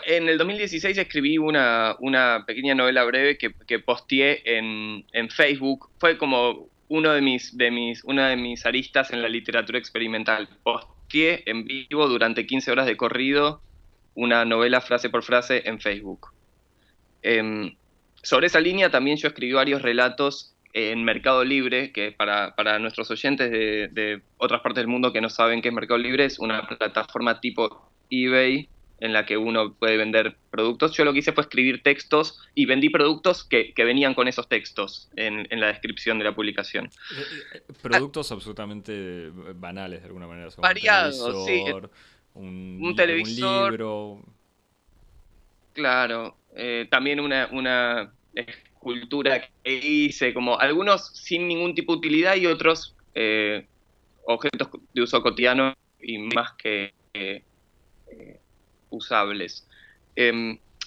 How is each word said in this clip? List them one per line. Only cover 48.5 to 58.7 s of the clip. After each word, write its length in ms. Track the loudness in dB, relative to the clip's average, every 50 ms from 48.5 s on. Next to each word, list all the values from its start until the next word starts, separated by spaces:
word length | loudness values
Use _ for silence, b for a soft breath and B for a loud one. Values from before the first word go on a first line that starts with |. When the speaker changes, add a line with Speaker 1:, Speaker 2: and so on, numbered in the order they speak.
| -14 -20 -20 _ _ _ -8 -6 -6 -6 -6 -6 -4 0 2 2 0 0 -2 -8 _ _
Speaker 1:
que 120 | -6 -4 -4
hice, 580 | -2 0 0 2 2 2 2 0 0 -2 -2
como 260 | 0 0 0 0 2 2
algunos 500 | 2 2 2 2 2 2 2 2 0 -6 -16
sin 320 | -16 -6 -4 -4 -2 -2 -2
ningún 260 | -2 -2 -2 -2 -2
tipo 180 | -2 -2 -2 -2
de 40 | -2
utilidad 380 | 0 2 2 2 4 4 2
y 100 | 2 2
otros, 480 | 2 2 2 2 2 2 0 -4 -12 -18 _ _ _ -4
eh, 520 | -2 0 0 2 0 0 0 -2 -4 -8 _ _ _ _ _ _ _ _ _ _ _ -2
objetos 420 | -2 0 0 0 -2 -2 -2 -4 -6 -8 -14 -20 _
de 100 | -2 0
uso 180 | 2 2 2 2
cotidiano 520 | 2 2 2 4 4 4 4 4 2 0 -2 -6 _ _ _ _
y 180 | -12 -10 -8 -8
más 340 | -6 -2 -2 -2 -2 -2
que, 420 | -6 -8 -6 -4 -4 -4 -4 -8 -12 _ _ _ -10
eh, 280 | -8 -8 -8 -8 -10 -14 _ _ _ _ _ _ _ _ _ _ _ _ -20
eh, 260 | -20 -20 -20 -20 -20 -20 _ _ _ _ _ _